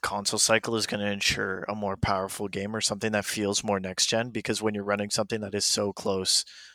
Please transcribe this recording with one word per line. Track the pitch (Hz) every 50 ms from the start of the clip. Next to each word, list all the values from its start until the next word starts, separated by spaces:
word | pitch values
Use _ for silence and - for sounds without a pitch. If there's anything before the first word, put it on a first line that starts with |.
| -
console | - - 101 101 - - 107
cycle | - - 113 110 - 117 113
is | 110 104
gonna | - - 104 101 101
ensure | 101 101 - - - - 104 98 95 95 -
a | - 104
more | 110 104 98 98
powerful | - - - 101 95 95 95 - - 104
game | 98 92 98 98 104 110
or | 110
something | - - 107 98 110 110
that | 107 104 98
feels | - - 110 104 98 101 - -
more | 107 101 95
next | 95 92 92 - -
gen, | - - 113 117 123
because | 110 110 - - 110 98 107
when | 107 104
you're | 104 101
running | 101 101 101 104 104
something | - - 107 95 117 110
that | 104 98 101
is | 104 -
so | - - 113 104 101 95
close | - - 107 98 95 95 - - - - - - - - - -